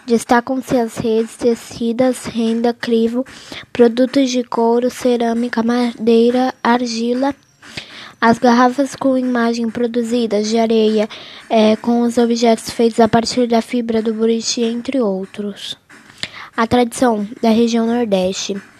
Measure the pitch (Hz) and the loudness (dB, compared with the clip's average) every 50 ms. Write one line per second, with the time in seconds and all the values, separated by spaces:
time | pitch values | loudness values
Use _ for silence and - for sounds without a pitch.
0 | - - 233 220 - - 254 240 240 - 269 262 247 - 285 254 233 226 - - | -4 -2 0 0 2 2 0 0 2 0 -6 -6 -4 -2 0 0 0 -2 -4 -6
1 | - 226 220 226 226 220 - - - 240 233 - - - - - 233 233 233 233 | -4 -2 0 0 -2 -4 -6 -2 0 0 0 0 -6 -14 -10 -6 -4 -4 0 0
2 | 254 254 247 - - - - 226 233 226 226 233 233 240 240 - - 240 233 226 | 0 0 0 -2 -8 -8 -4 -2 -2 0 0 0 0 -2 -2 -2 -4 -2 0 2
3 | 226 226 233 247 262 - - - - - - - - - _ - 240 240 226 240 | 2 0 0 -4 -6 -6 -12 -20 -20 -18 -18 -18 -18 -12 _ 4 4 4 4 2
4 | 254 254 - 277 269 254 247 247 240 - - 233 233 226 233 240 247 247 - - | 0 0 2 0 0 0 0 -2 -4 -2 -2 -2 0 2 2 0 0 -2 -4 -2
5 | - 254 247 233 240 233 226 233 240 247 - 233 226 226 240 247 247 240 233 - | -2 0 0 0 0 -2 0 -2 -2 -2 -2 -2 0 0 0 0 0 -2 -4 -2
6 | 220 233 233 226 233 240 240 254 254 254 - - - 233 233 247 254 240 226 226 | 2 4 4 6 4 4 4 2 0 0 -4 -2 0 0 0 0 0 -4 -4 -4
7 | 233 240 247 254 269 277 285 - _ _ _ _ - - - - - - - - | -2 -2 -2 0 -2 -2 -4 -6 _ _ _ _ -20 -16 -16 -16 -16 -16 -20 -20
8 | - - - _ 233 233 233 233 - 247 233 240 254 247 247 285 277 262 - - | -20 -20 -6 _ 2 2 2 4 2 2 4 4 4 2 2 0 -2 -4 -4 -2
9 | - 269 262 254 254 254 247 240 233 233 233 233 233 226 214 240 240 233 233 240 | -2 0 0 0 0 0 0 0 0 0 0 -2 -4 -4 -2 -2 -4 -2 -2 -2
10 | 233 226 233 247 233 220 196 208 214 214 220 233 226 226 226 226 214 214 220 214 | -2 0 0 0 0 0 0 -2 0 0 0 0 2 2 4 4 4 4 2 2
11 | 208 214 - - - - - - - - 226 226 220 214 220 - - 233 240 240 | 0 -2 -4 -14 -18 -20 -20 -20 -6 0 2 4 4 4 4 2 2 0 2 2
12 | 240 240 233 247 240 233 240 233 240 233 226 220 - - - - 233 233 220 - | 2 2 2 2 2 2 2 2 2 2 2 2 -2 -8 -2 0 0 2 4 4
13 | 226 214 - 233 226 - - 254 247 233 233 226 220 - - 247 233 226 226 220 | 2 4 4 0 0 0 -2 -2 0 2 2 0 0 0 -4 -4 -2 -2 -2 -2
14 | 214 233 220 220 226 226 233 226 220 - - 254 233 226 233 240 233 - 269 269 | -2 -2 -2 0 0 0 0 0 -2 -4 -4 -2 -2 -2 -4 -4 -6 -4 -2 0
15 | 233 202 190 185 190 - - - 208 208 196 - - - - - _ _ - - | 0 0 -2 -4 -6 -10 -10 -10 -10 -10 -10 -12 -14 -14 -14 -16 _ _ -20 -20
16 | - - - - - - - - - - - - 226 226 - 247 247 233 - - | -20 -20 -14 -14 -14 -14 -12 -18 -20 -12 -4 -4 -2 2 2 2 2 0 0 0
17 | 262 247 226 208 208 202 240 - - 226 220 226 240 233 226 233 226 226 233 240 | 0 0 0 0 -4 -6 -8 -2 0 2 4 4 2 2 2 0 0 0 0 -2
18 | 240 214 202 190 185 185 196 - - - 196 202 - - _ _ | 0 0 0 0 0 -2 -4 -4 -6 -6 -8 -8 -10 -14 _ _